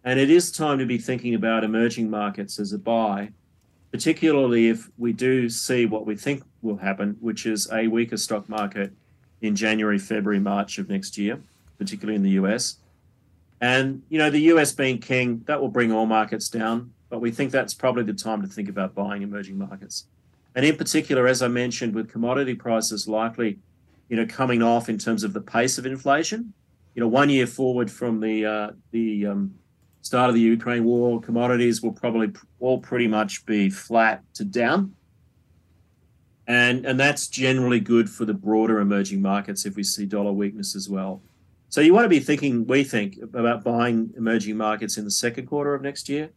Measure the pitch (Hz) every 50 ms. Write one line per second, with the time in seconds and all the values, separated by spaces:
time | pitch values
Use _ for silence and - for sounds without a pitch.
0 | _ 127 127 135 139 139 160 180 175 - - - 156 151 139 135 131 120 123 110
1 | - - 131 123 123 120 117 107 110 113 113 110 110 107 110 113 117 117 113 120
2 | 113 107 107 107 104 101 98 104 98 98 - - 104 95 104 101 95 113 117 113
3 | 113 104 98 101 101 107 - _ _ _ _ _ _ _ _ _ _ _ - 120
4 | - 156 160 - 165 160 151 139 135 123 120 117 117 113 113 113 - - _ -
5 | 117 117 107 113 123 131 131 127 120 117 117 - - - 127 123 120 107 107 107
6 | 107 107 107 101 - 143 143 139 - _ _ _ - 110 101 98 95 98 98 98
7 | 101 101 104 110 113 113 104 - - 113 110 101 98 - 110 110 113 113 110 117
8 | 120 117 117 101 - - 113 104 101 - 107 107 104 98 - 107 98 98 - _
9 | _ _ _ _ _ _ _ _ - 107 104 98 110 107 110 110 107 107 101 98
10 | 98 - 113 107 98 104 104 98 101 98 98 101 98 - - - 98 92 101 98
11 | 95 - - 101 101 104 123 147 - _ _ _ _ - _ _ 101 95 - 101
12 | - 104 110 101 98 98 95 95 95 98 110 127 - - - _ _ _ _ _
13 | _ _ _ _ _ _ _ _ _ _ _ _ 120 123 127 131 135 135 135 135
14 | - _ 156 156 151 151 143 147 151 165 165 160 147 139 - - 139 131 127 113
15 | - - 131 127 123 123 117 113 - - 151 143 139 123 104 123 120 113 110 110
16 | 110 110 110 107 107 104 113 104 - - - 113 110 113 117 120 123 123 - _
17 | _ _ 120 113 120 117 113 - 143 135 139 135 117 - - - - 127 120 123
18 | 113 104 101 95 - 113 113 107 98 95 - 110 101 98 92 101 95 95 - 98
19 | 101 101 101 101 98 104 101 104 98 98 98 98 98 95 98 95 101 - - -
20 | - _ _ _ _ _ _ _ _ _ _ 127 135 151 151 - - - - 156
21 | 151 - 147 127 123 127 127 123 127 120 123 120 123 123 117 - 127 117 101 110
22 | 110 - - 113 117 120 127 139 139 127 123 117 - 123 113 110 107 - 110 101
23 | 95 107 107 110 113 117 117 - 117 107 98 - _ _ _ _ _ _ _ _
24 | _ _ 117 113 113 113 - - 131 127 123 117 113 117 117 120 120 - 110 101
25 | - 117 113 101 107 101 95 104 - - - 117 120 127 - - 123 131 135 131
26 | - 143 139 151 165 - 214 226 240 214 - _ _ _ _ _ _ _ _ 120
27 | 117 113 113 135 143 143 139 131 123 117 - - 135 127 123 123 120 104 - -
28 | 123 120 113 110 110 110 110 110 107 107 107 107 104 104 104 - _ _ - 113
29 | 113 110 107 104 101 101 101 98 98 98 - - _ _ _ _ _ _ _ _
30 | - - - 123 127 123 117 117 113 113 117 113 113 123 120 117 113 117 120 120
31 | 120 120 117 113 113 - 117 117 120 123 123 120 120 120 113 - - 113 107 -
32 | - 120 113 113 110 101 98 - - _ _ _ 123 127 127 127 127 - 127 123
33 | 120 110 107 107 107 101 - - _ - 107 104 101 95 95 - - - 113 117
34 | 113 110 110 - - _ _ - 110 98 98 123 117 123 156 196 196 196 - _
35 | _ _ _ _ _ _ _ _ _ _ _ _ _ _ _ _ _ _ _ _
36 | _ _ _ _ _ _ _ _ _ - 120 123 120 123 123 127 127 135 131 127
37 | 139 143 147 147 - - - 131 131 131 131 131 123 123 123 117 101 107 117 117
38 | 113 101 - - 117 107 104 98 - 104 110 110 110 110 113 107 101 101 101 98
39 | 98 98 101 98 98 98 98 101 98 - 101 98 - 104 98 104 98 - - -
40 | 104 95 107 101 101 101 98 101 101 98 101 107 98 - - 101 95 101 98 98
41 | 95 95 95 - _ _ _ _ _ _ _ _ _ _ - 143 151 165 185 226
42 | 240 208 175 139 - - 151 147 147 139 123 117 110 104 127 143 139 135 131 113
43 | 104 98 98 - 120 110 - 123 117 117 120 110 98 123 117 117 120 123 117 113
44 | 113 - - - 113 113 113 110 98 107 107 110 110 107 107 104 113 101 - 110
45 | 107 101 101 - - 120 120 139 131 123 147 147 143 143 143 135 135 143 139 -
46 | - - 139 147 156 160 _